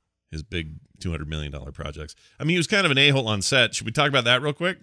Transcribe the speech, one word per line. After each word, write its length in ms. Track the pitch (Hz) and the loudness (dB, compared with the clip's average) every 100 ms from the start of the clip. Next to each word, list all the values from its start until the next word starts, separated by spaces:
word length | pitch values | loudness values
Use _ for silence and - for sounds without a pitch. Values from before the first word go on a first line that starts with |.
| _ _ _ | _ _ _
his 140 | 78 | -12
big 300 | 73 90 78 76 - _ | -8 -8 -8 -12 -20 _
two 100 | 90 | -6
hundred 180 | 80 76 | -6 -6
million 220 | 78 73 | -6 -8
dollar 220 | 71 69 | -10 -12
projects. 420 | 71 78 76 73 - _ - | -10 -10 -10 -14 -16 _ -6
I 60 | |
mean, 60 | 147 | 0
he 80 | 175 | 0
was 100 | 156 | 2
kind 160 | 208 | 2
of 80 | 180 | 4
an 60 | 135 | 6
a-hole 280 | 143 135 113 | 6 4 2
on 160 | 104 | 0
set. 320 | - 135 113 | 2 2 2
Should 120 | - 110 | 0 -4
we 60 | |
talk 160 | 113 147 | 0 2
about 160 | 139 | 2
that 160 | 117 123 | 2 2
real 120 | 147 | 0
quick? 260 | 143 175 - | -2 -4 -4